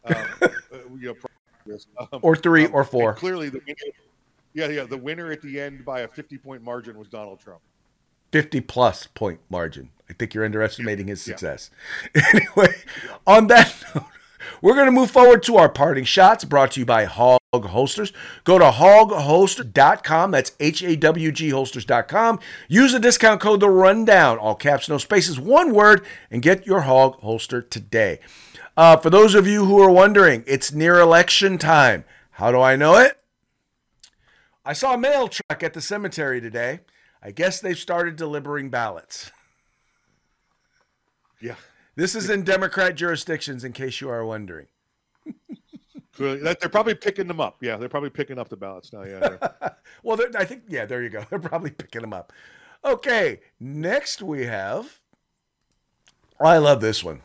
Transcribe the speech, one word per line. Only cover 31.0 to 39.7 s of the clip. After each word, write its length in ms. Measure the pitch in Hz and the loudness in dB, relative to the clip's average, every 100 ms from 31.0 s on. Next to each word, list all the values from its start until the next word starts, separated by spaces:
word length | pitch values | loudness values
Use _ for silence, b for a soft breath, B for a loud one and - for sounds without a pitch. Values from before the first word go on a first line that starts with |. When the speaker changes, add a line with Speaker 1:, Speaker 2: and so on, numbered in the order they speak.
| 170 165 175 - 196 180 | 6 4 4 0 -2 -2
Speaker 2:
time. 480 | 156 160 131 92 - b b | 0 2 2 0 -8 b b
How 200 | - 113 | -6 -2
do 100 | 127 | 2
I 140 | 131 135 | 2 2
know 200 | 147 196 | 4 6
it? 220 | 262 - _ _ _ _ _ _ _ _ _ _ _ _ _ _ | 4 0 _ _ _ _ _ _ _ _ _ _ _ _ _ _
I 100 | 135 | -14
saw 200 | 151 262 | -6 -4
a 40 | 247 | -2
mail 300 | 262 285 233 | -2 -2 -4
truck 360 | - - - | -8 -12 -10
at 100 | 165 | -10
the 80 | 160 | -10
cemetery 580 | 135 208 196 160 139 127 | -10 -10 -10 -8 -6 -6
today. 420 | 113 117 120 160 _ _ _ _ | -8 -8 -8 -10 _ _ _ _
I 100 | 101 | -20
guess 280 | 104 180 185 | -6 -6 -6
they've 180 | 190 175 | -10 -12
started 380 | - 175 170 160 | -8 -6 -6 -8
delivering 540 | 160 147 139 147 135 | -10 -10 -10 -12 -10
ballots. 640 | 120 113 85 _ - - _ _ _ _ | -8 -8 -12 _ -20 -20 _ _ _ _